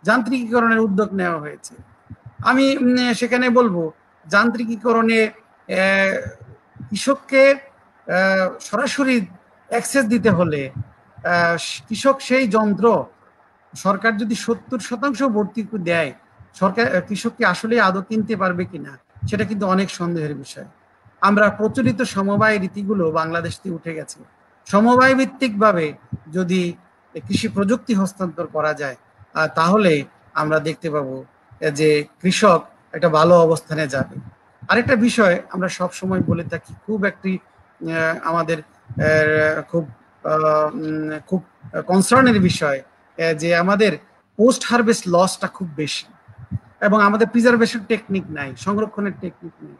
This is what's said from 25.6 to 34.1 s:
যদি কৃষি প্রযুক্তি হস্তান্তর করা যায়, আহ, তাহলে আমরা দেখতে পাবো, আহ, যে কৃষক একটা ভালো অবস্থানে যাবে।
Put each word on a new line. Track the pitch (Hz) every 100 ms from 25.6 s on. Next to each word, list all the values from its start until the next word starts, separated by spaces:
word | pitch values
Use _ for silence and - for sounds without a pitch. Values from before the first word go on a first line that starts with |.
| 214 180 156 143 _ - -
যদি | 160 180 185 175 170 _ _ _ 165 -
কৃষি | 196 220
প্রযুক্তি | 147 196 240 -
হস্তান্তর | 208 190 - 185 160 165
করা | 156 151
যায়, | 151 143 123 _ _ -
আহ, | 151 156
তাহলে | 160 165 208 196 151 135 _ _
আমরা | - 151 156
দেখতে | 151 156 165
পাবো, | 151 135 131 131 _ _
আহ, | - 156
যে | 143 156 151 151 _
কৃষক | 185 185 214 165 - _ _
একটা | - 170
ভালো | 151 165 175
অবস্থানে | 165 160 - 156 151
যাবে। | 135 131